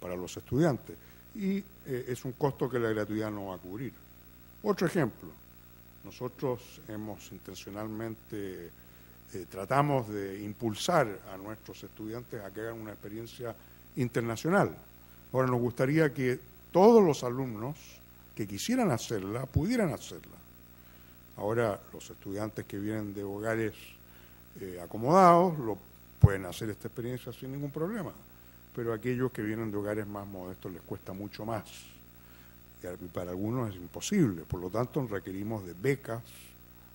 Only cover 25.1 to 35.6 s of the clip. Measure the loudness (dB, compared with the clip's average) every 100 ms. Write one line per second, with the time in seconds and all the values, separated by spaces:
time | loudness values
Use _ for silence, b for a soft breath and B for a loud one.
25.1 | 10 12 10 8 2 -2 -4 -8 -20 -20
26.1 | 6 6 6 -4 -6 -6 -6 -8 -6 -6
27.1 | -6 -8 -12 -8 -6 -6 -4 -4 -4 -6
28.1 | -10 -18 B B B B -6 -2 -2 0
29.1 | 0 0 0 -2 -2 -2 -2 -2 -2 -4
30.1 | -6 -8 -10 -10 -10 -10 -12 -10 -10 -8
31.1 | -8 -8 -8 -6 -6 -6 -14 -18 -20 -20
32.1 | -20 B B B B -20 -14 -10 -10 -10
33.1 | -8 -6 -4 -2 -2 -2 -6 -10 -8 0
34.1 | 4 6 4 -4 -4 -2 0 0 0 -2
35.1 | -2 -4 -6 -4 -6